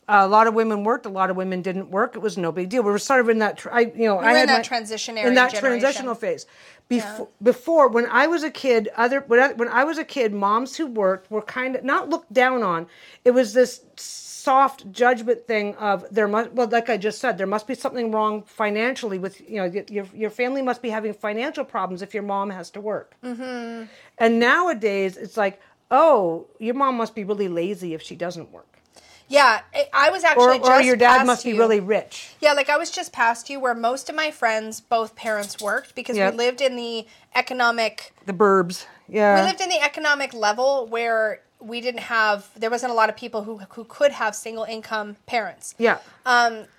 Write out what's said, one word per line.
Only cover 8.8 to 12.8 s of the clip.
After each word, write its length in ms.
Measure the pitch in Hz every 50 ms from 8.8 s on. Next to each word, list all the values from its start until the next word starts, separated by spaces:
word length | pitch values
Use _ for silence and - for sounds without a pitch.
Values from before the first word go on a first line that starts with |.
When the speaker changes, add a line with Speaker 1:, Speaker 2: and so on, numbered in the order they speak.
| 214 208 -
Speaker 1:
other, 260 | - 233 247 269 277
when 180 | 277 277 233 240
I, 140 | 262 277 -
when 140 | 226 233 233
I 160 | 202 240 277
was 140 | 311 320 302
a 60 | 302
kid, 260 | - - 277 233 214
moms 460 | 208 202 196 202 214 233 262 254 - -
who 80 | 330
worked 460 | 269 233 214 196 185 190 190 _ -
were 100 | 214 214
kind 340 | 214 - - 254 254 262 262
of 80 | 247 220
not 260 | 262 294 370 - 285
looked 220 | 320 302 - _
down 300 | 208 254 247 262 262 247
on. 240 | 220 185 170 165